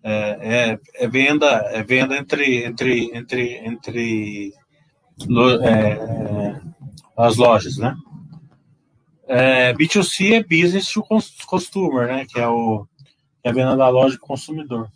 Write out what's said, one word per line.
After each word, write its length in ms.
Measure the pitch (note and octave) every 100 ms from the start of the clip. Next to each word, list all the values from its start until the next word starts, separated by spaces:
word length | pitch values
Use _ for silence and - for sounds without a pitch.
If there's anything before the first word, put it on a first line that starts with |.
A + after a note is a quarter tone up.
É, 680 | A2 G#2+ G#2+ G#2 A2 A#2+ A#2
é, 300 | A2 _ -
é 40 | A#2+
venda, 380 | B2+ C#3 D3+ D3 A#2+ G#2
é 120 | A2
venda 320 | G#2+ B2+ C3 C#3
entre, 480 | C#3 D3 C#3 B2
entre, 520 | A#2+ A#2 C3 A#2+ A2 A#2+
entre, 400 | A#2+ B2+ A#2+ B2
entre 880 | A2+ A#2 - A#2 A#2 A2 G#2 G#2 G2+ - _ _ _ _ _ - -
lo-, 360 | A#2+ B2+ A#2
é, 960 | A#2+ A2 G#2+ G#2+ A2 A2+ G#2+ G#2 G2+ - F2 - - - _ -
as 200 | A#2 A#2
lojas, 420 | A#2+ A2 - -
né? 180 | A#2 B2+ - - - - - _ _ _ _ _ _ _ -
É, 460 | B2+ C3 C3 B2+
B 160 | A#2+ D#3+
two 160 | G#3
C 300 | F3+ - F#3+
é 80 | A3+
business 480 | F#3 E3 F3 F#3+ -
to 120 | A3
cons-, 420 | - A3 - - -
customer, 640 | F#3 F3+ G3 F3 C3 A#2+
né? 180 | C3 C3
Que 140 | B2
é 80 | A#2
o, 360 | A#2 A2+ G#2+ G#2 _ - _ _ _
que 80 | B2
é 20 |
a 40 |
venda 220 | B2 C3 C3
da 120 | C3
loja 300 | B2+ C3+ B2+
pro 80 | _
consumidor. 640 | C3+ - D#3 D3 A#2 A2